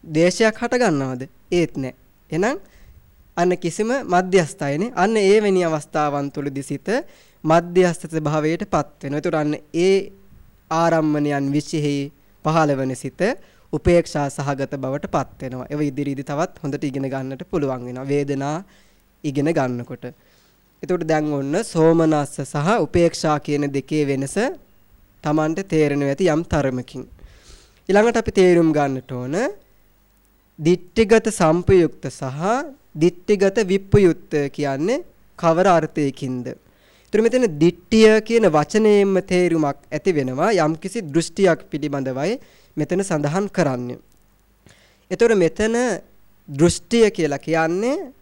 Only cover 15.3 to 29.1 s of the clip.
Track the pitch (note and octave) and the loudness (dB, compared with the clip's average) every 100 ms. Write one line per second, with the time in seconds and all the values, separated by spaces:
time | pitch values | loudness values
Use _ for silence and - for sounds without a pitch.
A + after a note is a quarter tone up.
15.3 | - C3 B2+ B2+ D3 D3+ C3+ C#3+ C3+ C3+ | -10 -12 -10 -8 -4 -4 -4 -6 -6 -6
16.3 | C#3+ F3+ - D3 C#3 D3 C3+ C3+ C3+ C3 | -4 -4 -6 -8 -6 -6 -4 -6 -6 -8
17.3 | C3+ F3+ F3 C#3 C3 B2 B2 C#3 C#3+ C#3 | -12 -6 -4 -2 -4 -8 -12 -4 -2 -2
18.3 | C#3 C#3 D#3 G3 _ _ _ _ _ D3+ | -4 -4 -6 -10 _ _ _ _ _ -6
19.3 | C#3 D3 D#3+ B2+ B2 A#2+ B2 B2+ - _ | -2 0 0 -2 -4 -10 -12 -14 -16 _
20.3 | _ _ _ _ _ C#3 F3+ D#3+ D#3 D3+ | _ _ _ _ _ -6 -4 0 0 0
21.3 | C#3+ C#3 D#3+ A3+ E3+ D#3+ E3 D#3+ D3+ C#3+ | -2 -2 -4 -2 2 4 6 4 2 -2
22.3 | - C3+ D3 D#3 A3+ D#3 F3+ E3+ - D#3+ | -8 -6 -2 0 0 0 2 2 2 -2
23.3 | D3 D3 C#3+ C#3+ C#3 - D3+ C#3+ C3+ C#3 | -2 -2 -2 -2 -4 -4 -2 0 -2 -4
24.3 | - B3+ F#4+ _ _ _ _ _ _ D3+ | -2 -4 -4 _ _ _ _ _ _ -2
25.3 | D#3 D#3 E3 F#3+ D#3+ D3 C#3+ C#3 C3+ F#3 | 0 0 -4 -2 0 2 0 -2 0 0
26.3 | D3+ E3+ D#3+ C3+ B2+ B2 C3 - - - | 0 0 -2 -2 -4 -10 -14 -16 -20 -20
27.3 | - - - _ _ - G3 G#3+ A3+ - | -20 -20 -20 _ _ 0 2 4 0 -2
28.3 | - F#3 E3+ E3 D3+ C#3+ C3 - | 4 6 6 4 2 0 -4 -8